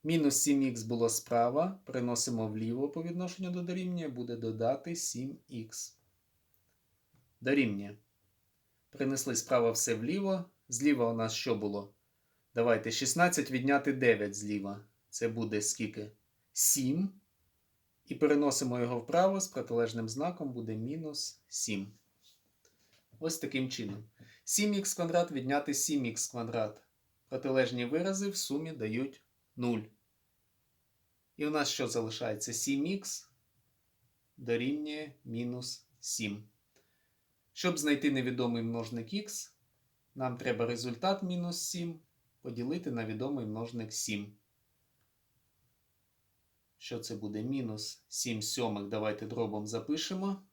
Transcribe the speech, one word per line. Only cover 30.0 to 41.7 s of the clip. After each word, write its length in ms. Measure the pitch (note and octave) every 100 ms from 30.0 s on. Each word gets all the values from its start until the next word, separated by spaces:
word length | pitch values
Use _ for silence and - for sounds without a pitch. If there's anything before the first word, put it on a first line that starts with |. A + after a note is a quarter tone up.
| _ _ _ _ _ _ _ _ _ _ _ _ _ -
І 80 | D3
у 40 |
нас 200 | D#3 C#3+
що 180 | - B2+
залишається? 640 | A#2+ A2+ A2 A#2 G#2 -
Сім 320 | A#2 - C#3 D#3
ікс 440 | G3 - - - _ _ _ _ _ _ _ _ _ _ -
дорівнює 760 | A#2+ A#2 B2+ D3+ D3+ D3+ D3+ - B2+
мінус 600 | A#2 A#2+ B2 B2 - _ _
сім. 440 | - - G#2+ G#2 - _ _ _ _ _ _ _ _ _ _
Щоб 240 | - F3+ D#3+
знайти 340 | D3 C#3+ C#3+
невідомий 520 | C3+ B2 B2 A#2+ A#2
множник 460 | A2+ A#2 A2+ A#2 A2+
х, 440 | G3+ G#3 - - _ _ _ _ _ _ C3+
нам 220 | B2+ A#2+
треба 280 | B2+ A2+ A#2
результат 580 | A#2+ B2 A#2 F#3+ G3
мінус 380 | F3+ F3+ F3 F3
сім 380 | -